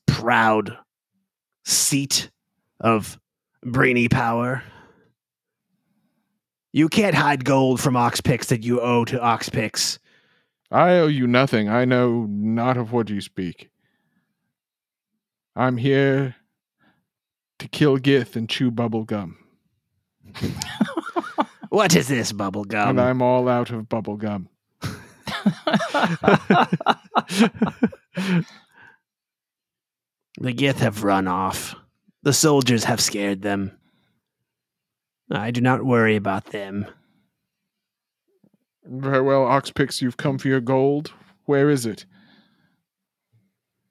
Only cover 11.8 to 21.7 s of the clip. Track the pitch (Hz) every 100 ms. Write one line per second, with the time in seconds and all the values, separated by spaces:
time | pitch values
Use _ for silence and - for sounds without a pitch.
11.8 | 127 123 123 117 107 101 110 113 123 123
12.8 | 110 117 107 101 - - 87 - - _
13.8 | _ _ _ _ _ _ _ _ _ _
14.8 | _ _ _ _ _ _ _ 104 127 123
15.8 | 139 135 139 135 131 - _ _ _ _
16.8 | _ _ _ _ _ _ _ - 127 -
17.8 | 151 135 139 139 117 113 113 - 127 117
18.8 | 117 113 110 107 87 - _ _ _ _
19.8 | _ _ _ _ - - - - - -
20.8 | - 415 - - - - - _ -